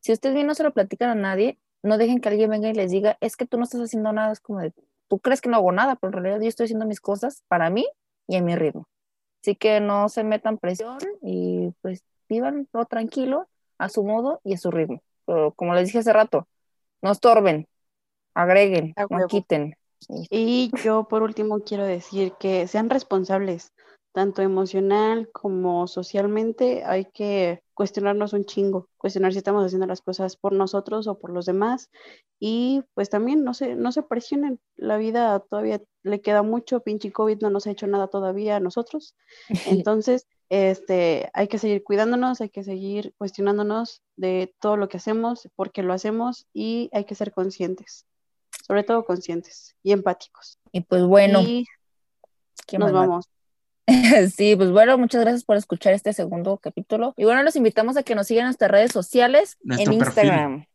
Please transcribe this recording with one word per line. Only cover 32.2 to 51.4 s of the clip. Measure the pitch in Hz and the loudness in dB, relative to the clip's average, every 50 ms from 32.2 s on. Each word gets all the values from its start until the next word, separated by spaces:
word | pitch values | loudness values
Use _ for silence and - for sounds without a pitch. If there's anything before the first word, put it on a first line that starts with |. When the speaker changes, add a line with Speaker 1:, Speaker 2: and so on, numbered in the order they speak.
| _ _ _ _ | _ _ _ _
Speaker 2:
Y, | 202 214 220 233 240 254 269 277 262 _ _ | -6 -4 -2 -2 0 0 -2 -2 -4 _ _
pues, | - 202 202 | -6 -6 -4
también | - 208 220 247 285 311 285 | -2 -2 -2 0 0 0 0
no | 247 247 | -2 -4
se, | - 285 240 247 | -6 -6 -6 -4
no | 240 233 247 | -4 -4 -2
se | 247 302 302 | -4 -4 -4
presionen, | _ 233 240 240 - 294 285 285 285 254 240 _ _ _ | _ -6 -6 -6 -4 -4 -4 -4 -4 -6 -8 _ _ _
la | - - 214 214 | -10 -4 -4 -2
vida | 214 220 220 220 240 240 226 202 196 | -2 -2 -2 -2 0 0 2 0 -2
todavía | 202 _ - 208 214 220 214 202 208 _ _ _ _ | -4 _ -8 -4 -4 -4 -4 -6 -8 _ _ _ _
le | 190 208 202 | -6 -6 -4
queda | 202 208 208 208 208 | 0 2 2 2 2
mucho, | 214 226 240 233 - 262 240 | 2 -2 -4 -4 -4 -4 -4
pinche | 240 214 214 208 - 202 | -2 -4 -6 -6 -6 -8
covid | - - 214 220 214 208 | -4 -2 0 0 0 0
no | 220 208 | -2 -2
nos | 196 202 202 | -2 -2 -4
ha | 214 | -6
hecho | 202 - 214 | -8 -6 -4
nada | 196 202 202 196 | -2 -2 -2 -2
todavía | 190 196 196 196 190 185 196 214 214 208 | -2 -4 -4 -4 -4 -4 -4 -2 -2 -2
a | 202 | -2
nosotros. | 190 180 180 240 233 - - 311 - - _ _ _ _ - - - - | -2 -2 -4 -6 -8 -6 -8 -12 -12 -12 _ _ _ _ -20 -20 -10 -8
Speaker 1:
<laughs> | 220 175 - - 196 185 175 | -6 -6 0 0 0 0 2
Speaker 2:
Entonces, | 208 214 220 214 254 247 254 _ _ _ _ _ _ | 0 0 0 0 0 -2 -2 _ _ _ _ _ _
este, | 185 196 196 190 190 190 - - 190 180 175 170 160 - - - _ | 0 2 2 2 0 -2 -2 -2 0 2 2 2 0 0 -4 -6 _
hay | - 208 | -2 -2
que | 202 226 | -2 -2
seguir | 214 226 214 208 202 202 | -2 -2 0 -2 -2 -2
cuidándonos, | - 202 202 220 226 247 247 254 254 254 - | 0 0 2 2 2 0 0 0 -2 -2 -4
hay | 226 202 | -8 -10
que | _ 208 196 | _ -12 -10
seguir | 196 196 190 190 196 202 208 202 208 _ | -10 -10 -8 -8 -8 -8 -8 -8 -10 _
cuestionándonos | _ 208 196 - - 196 202 202 208 208 208 208 220 233 226 - _ _ _ _ | _ -10 -10 -6 -2 -2 0 0 0 0 -2 -2 -4 -6 -8 -10 _ _ _ _
de | - 185 185 185 185 185 185 _ _ | -6 -4 -2 -2 -2 -4 -6 _ _
todo | - 214 208 | -2 -2 0
lo | 208 202 196 | 0 -2 -4
que | - | -6
hacemos, | 180 - 214 214 226 226 233 240 233 - - _ | -8 -6 -4 -2 -2 -2 -4 -6 -8 -12 -20 _
por | - 190 196 | -8 -8 -8
qué | _ - | _ -6
lo | 190 180 180 | -4 -2 -4
hacemos, | 185 - 214 214 226 233 247 247 - _ _ _ | -4 -4 -4 -4 -4 -4 -6 -6 -10 _ _ _
y | 208 214 220 226 233 233 - - | -8 -6 -4 -4 -6 -6 -4 -4
hay | 208 202 | -6 -6
que | - 208 | -6 -8
ser | - 208 202 _ | -8 -8 -8 _
conscientes, | - 185 190 185 - 185 170 185 185 - - - - _ _ _ _ _ _ _ _ _ _ - - - | -4 -4 -4 -4 -6 -6 -6 -6 -10 -12 -20 -20 -20 _ _ _ _ _ _ _ _ _ _ -20 -20 -6
sobre | _ 196 202 202 | _ 0 0 0
todo | 208 233 233 226 | 2 0 -2 0
conscientes | 226 180 175 180 - 170 170 175 - - - - - _ _ _ | -2 -6 -6 -4 -8 -8 -8 -8 -12 -20 -20 -20 -20 _ _ _
y | 190 | 0
empáticos. | 202 196 190 190 180 - - _ _ - - - - _ _ _ | 0 2 2 -2 -2 -4 -8 _ _ -20 -20 -20 -20 _ _ _
Speaker 1:
Y, | - 180 | -8 -8
pues, | 175 _ 180 180 180 | -2 _ 2 4 6
bueno, | 180 190 202 196 202 202 196 | 8 8 8 8 8 6 6